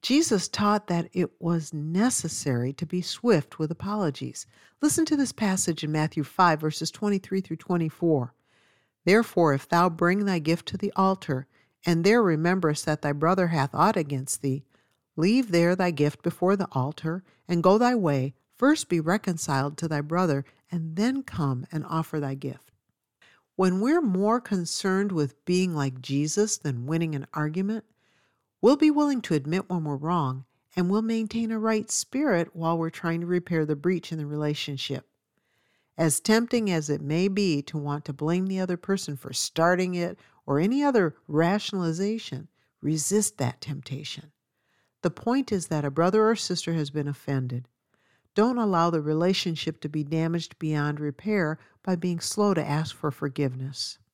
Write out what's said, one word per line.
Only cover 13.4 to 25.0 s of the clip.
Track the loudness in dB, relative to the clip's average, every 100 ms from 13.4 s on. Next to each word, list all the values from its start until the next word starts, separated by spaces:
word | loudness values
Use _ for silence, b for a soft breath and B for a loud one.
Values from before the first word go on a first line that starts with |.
| 2
hath | 2 0
aught | 2 2 2
against | -2 -4 -4 -4
thee, | -4 -4 -6 _ _ _ _ 0
leave | 2 2 2
there | 4 4
thy | 2 0
gift | 2 0 0
before | -6 -2 0 0
the | 0
altar, | -2 -4 -4 -8 -8 b b b
and | 2
go | 6 6
thy | 4
way. | 2 2 2 -2 -6 _ _
First | 2 2 0
be | -2
reconciled | 0 0 -2 -4 -2 0 0 -4
to | -4
thy | -4
brother, | -2 0 2 0 -4 b b
and | -6 -6 -2
then | 0 -2
come | -6 -4 -2 -2 -4
and | -8 -4
offer | -4 -4 -4
thy | -4
gift." | -6 -8 -12 _ _ _ _ _ _ b b b 0
When | 2 2
we're | 2 2
more | 2 2 2 0
concerned | 0 -4 -2 -2 0 0